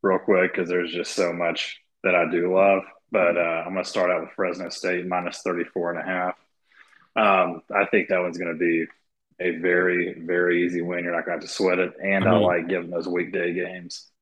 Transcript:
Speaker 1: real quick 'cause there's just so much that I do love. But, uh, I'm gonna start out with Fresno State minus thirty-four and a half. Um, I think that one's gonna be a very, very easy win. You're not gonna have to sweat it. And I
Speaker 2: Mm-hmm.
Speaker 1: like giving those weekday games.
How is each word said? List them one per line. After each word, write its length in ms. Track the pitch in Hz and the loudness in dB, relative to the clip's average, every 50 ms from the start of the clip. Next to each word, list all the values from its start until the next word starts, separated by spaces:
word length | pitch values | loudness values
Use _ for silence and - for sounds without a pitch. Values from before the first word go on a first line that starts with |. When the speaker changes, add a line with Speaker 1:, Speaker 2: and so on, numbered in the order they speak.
| - | 2
Speaker 1:
real 160 | 101 92 90 | 2 0 2
quick 340 | - - - 90 92 92 - | 2 2 4 4 4 2 0
'cause 140 | - 90 85 | -2 -4 -2
there's 240 | 90 90 87 85 82 | 0 -2 -2 -2 -4
just 220 | 87 85 - - | -6 -6 -6 -2
so 180 | - 95 87 85 | -2 -2 -2 0
much 480 | 87 87 85 78 - - - - - _ _ _ _ - | -2 -2 -2 -2 -4 -6 -8 -10 -16 _ _ _ _ -2
that 100 | 98 90 | 2 2
I 160 | 90 85 80 | 2 2 2
do 240 | 82 85 85 90 92 | 0 0 0 2 4
love. 280 | 95 98 98 98 95 95 - - _ _ _ - | 6 6 6 6 4 2 -6 -18 _ _ _ 2
But, 240 | 107 90 87 87 87 | 2 4 4 4 2
uh, 260 | 85 85 82 82 80 | 0 0 0 -2 -4
I'm 60 | 87 95 | -4 -4
gonna 120 | 95 90 | -4 -4
start 260 | - - 104 92 90 | -4 -2 0 2 2
out 100 | 90 85 | 2 0
with 100 | 80 80 - | -2 -6 -6
Fresno 320 | - 101 92 87 87 92 82 | -4 -4 -4 -2 -6 -8 -10
State 380 | - - - 90 90 90 87 | -10 -6 -4 -2 -2 -2 -2
minus 340 | 90 90 90 90 87 - - - | -2 -2 -2 -2 -4 -10 -6 -4
thirty-four 480 | - 90 87 87 - _ 95 87 87 87 | -4 -2 -2 -4 -4 _ -4 -4 -4 -4
and 60 | 82 | -6
a 60 | - | -6
half. 320 | 92 92 90 90 92 92 _ _ _ _ _ _ _ _ _ - _ _ _ _ _ _ | -4 -4 -2 -2 -4 -6 _ _ _ _ _ _ _ _ _ -20 _ _ _ _ _ _
Um, 460 | 113 110 104 98 95 90 87 87 82 - _ - | 2 4 6 6 6 4 2 0 -6 -10 _ 2
I 120 | 98 101 | 2 2
think 220 | - - 104 87 - | 4 4 2 2 2
that 120 | 98 90 | 0 0
one's 180 | 90 90 82 85 | 0 0 -2 -4
gonna 160 | 90 85 82 | -6 -6 -4
be 320 | 78 87 85 85 82 82 82 - _ _ _ _ _ _ _ _ _ | 0 0 2 2 2 0 -4 -8 _ _ _ _ _ _ _ _ _
a 160 | 90 90 82 | -2 -2 -2
very, 580 | 80 85 90 87 90 90 90 90 90 87 90 - | 0 0 2 2 4 4 2 2 0 -2 -4 -6
very 500 | 85 82 82 87 87 90 90 87 87 87 | -8 -6 -2 0 2 2 2 2 2 2
easy 160 | 87 90 87 85 | 0 0 -2 -4
win. 200 | 87 90 87 87 | -4 -4 -4 -4
You're 120 | 87 85 | -2 -4
not 100 | 82 85 | -4 -2
gonna 140 | - 85 78 | -4 -6 -6
have 40 | - | -6
to 60 | - | -10
sweat 300 | - - 101 92 90 90 | -6 0 0 2 2 2
it. 120 | 90 90 - - | 0 -2 -4 -6
And 240 | 92 98 98 98 95 | -4 0 0 2 4
I 80 | 95 90 | 4 4
Speaker 2:
Mm-hmm. 120 | 87 87 | 4 4
Speaker 1:
like 240 | 90 87 87 82 87 | 4 2 0 0 -2
giving 220 | 95 90 85 85 | -4 -4 -4 -4
those 180 | 87 85 85 92 | -6 -6 -4 -2
weekday 440 | 87 87 85 - 92 92 85 87 85 | -2 -4 -4 -2 -4 -2 -2 -2 -2
games. 580 | 90 87 90 92 92 87 85 - - - _ _ _ | -4 -6 -6 -8 -12 -14 -16 -16 -18 -18 _ _ _